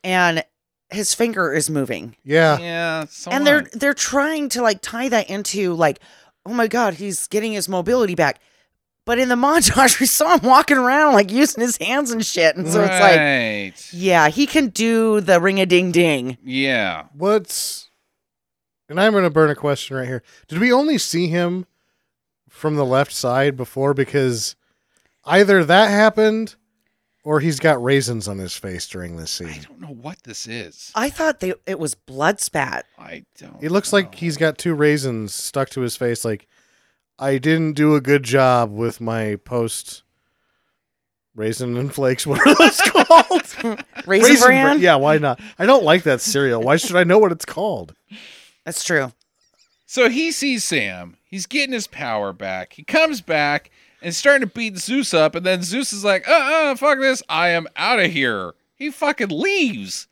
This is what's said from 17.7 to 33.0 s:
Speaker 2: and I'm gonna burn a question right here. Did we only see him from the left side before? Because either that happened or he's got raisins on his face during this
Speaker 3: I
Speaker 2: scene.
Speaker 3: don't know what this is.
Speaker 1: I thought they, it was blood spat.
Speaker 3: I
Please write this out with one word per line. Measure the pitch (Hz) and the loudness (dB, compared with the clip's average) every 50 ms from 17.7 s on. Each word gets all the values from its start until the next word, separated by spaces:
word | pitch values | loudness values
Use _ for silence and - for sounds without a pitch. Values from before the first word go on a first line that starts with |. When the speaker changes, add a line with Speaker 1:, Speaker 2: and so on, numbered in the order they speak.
| - - - _ _ _ _ _ _ _ _ _ _ _ _ _ _ _ _ _ _ _ _ _ | -12 -14 -18 _ _ _ _ _ _ _ _ _ _ _ _ _ _ _ _ _ _ _ _ _
Speaker 2:
and | 147 175 | -2 0
I'm | 196 220 214 | 2 2 4
gonna | 202 185 170 | 4 2 2
burn | 143 160 156 151 | 4 2 2 2
a | 147 | 2
question | - - 147 139 - - - 135 | -2 -2 -4 -4 -4 -6 -10 -8
right | 131 127 | -8 -8
here. | 123 131 117 _ _ _ _ _ _ | -8 -8 -10 _ _ _ _ _ _
Did | 151 170 | -4 0
we | 220 247 240 | 2 2 4
only | 254 294 311 302 | 2 2 2 0
see | 214 - - - 170 180 | -2 -2 -2 -2 -2 -2
him | 170 160 175 175 175 180 185 180 _ _ _ _ _ _ _ _ _ _ _ _ _ _ _ _ _ | -2 -2 -2 -2 -2 -4 -6 -8 _ _ _ _ _ _ _ _ _ _ _ _ _ _ _ _ _
from | _ - - 156 151 | _ -6 -4 -4 0
the | 147 143 | 0 0
left | 123 127 131 139 - | 2 2 0 0 0
side | - - - 123 120 135 139 147 131 | -4 -6 -4 -2 0 2 0 0 0
before? | 127 123 - - 135 135 139 143 | -4 -10 -10 -6 -2 -2 0 0
Because | 135 135 - - 143 135 127 120 113 - - - _ _ _ _ _ _ _ _ _ _ _ _ _ _ | 0 -2 -2 0 0 0 0 -2 -2 -6 -8 -10 _ _ _ _ _ _ _ _ _ _ _ _ _ _
either | 139 160 190 208 196 202 190 165 | 2 4 4 6 6 4 4 4
that | 143 170 190 220 202 | 4 4 4 4 4
happened | 202 208 214 220 214 220 220 214 214 220 220 214 - _ _ _ _ _ _ _ _ _ _ _ _ _ _ | 4 4 4 4 4 2 0 2 0 -2 -6 -8 -12 _ _ _ _ _ _ _ _ _ _ _ _ _ _
or | 151 151 151 | -2 -2 0
he's | 139 165 151 131 | 0 0 -2 2
got | - 160 147 123 | 2 2 2 2
raisins | 120 127 139 139 127 113 120 110 101 | 2 2 2 2 0 -2 -6 -6 -8
on | 104 101 | -8 -10
his | 95 92 87 - | -8 -10 -10 -12
face | - - 98 92 87 - | -12 -10 -10 -10 -10 -12
during | - - 92 90 87 85 | -12 -12 -12 -12 -12 -12
this | 82 80 78 - - | -12 -10 -10 -10 -10
Speaker 3:
I | 87 82 | -10 -12
Speaker 2:
scene. | 78 76 73 | -14 -16 -18
Speaker 3:
don't | - - - | -20 -20 -20
know | - | -20
what | - 139 117 123 147 180 _ _ | -20 -20 -16 -16 -16 -18 _ _
this | 120 107 - - | -18 -16 -16 -14
is. | 113 117 117 101 82 - - - - - | -12 -12 -12 -12 -14 -18 -20 -20 -10 -6
Speaker 1:
I | - 240 294 | -6 -6 -4
thought | - - 320 320 285 _ | -4 -4 -4 -4 -4 _
they, | - 185 180 - _ | -6 -8 -8 -8 _
it | - 190 147 | -10 -8 -8
was | 165 147 - | -8 -8 -10
blood | _ _ - 131 135 147 170 208 202 | _ _ -18 -8 -2 -2 -2 -2 -2
spat. | - - - 156 135 123 - 62 - _ _ | -6 -6 -4 -4 -4 -4 -6 -10 -12 _ _
Speaker 3:
I | _ | _